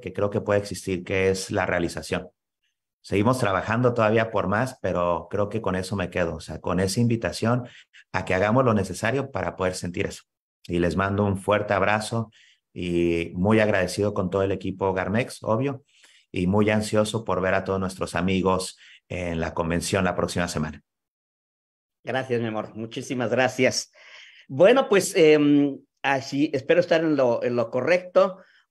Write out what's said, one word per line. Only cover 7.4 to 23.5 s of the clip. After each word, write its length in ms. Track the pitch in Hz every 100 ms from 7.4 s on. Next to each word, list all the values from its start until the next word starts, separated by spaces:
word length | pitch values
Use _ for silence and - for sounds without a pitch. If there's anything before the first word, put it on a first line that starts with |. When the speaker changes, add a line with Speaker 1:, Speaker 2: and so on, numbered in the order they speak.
| 110 127 127 - - - _
Speaker 1:
a 140 | 95 95
que 80 |
hagamos 320 | 110 107 120 127
lo 80 |
necesario 560 | 107 92 90 110 135 -
para 260 | 95 87 -
poder 180 | 92
sentir 320 | 90 87 87 92
eso. 180 | - - _ _ _ -
Y 120 | 87
les 180 | 87 82
mando 280 | 98 101
un 140 | 104 95
fuerte 340 | 98 104 101
abrazo 580 | 98 98 107 - 113 113 _ _ _ _
y 580 | - 90 87 85 85 85
muy 260 | 90 98 110
agradecido 520 | 107 101 90 - 104
con 160 | 104 90
todo 140 | 98
el 100 | 98
equipo 400 | 95 98 95 98
Garmex, 500 | 92 90 110 131 -
obvio, 420 | - 113 139 131 - _ _ _ _
y 180 | 95 90
muy 200 | 104 107
ansioso 560 | 107 107 107 107 113
por 160 | - 90
ver 140 | 92
a 100 | 95
todos 160 | 95 95
nuestros 340 | 95 - 87
amigos 640 | 87 90 95 92 92 92 - - - _
en 320 | 90 87 82
la 140 | 82
convención 500 | - 82 85 80 101
la 100 | 92
próxima 340 | 87 85 90 87
semana. 340 | 80 76 - - _ _ _ _ _ _ _ _ _ _ _
Speaker 2:
Gracias, 380 | - 127 123 120
mi 60 | 117
amor. 260 | 107 104
Muchísimas 560 | 107 113 135 123 127 113
gracias. 600 | 123 127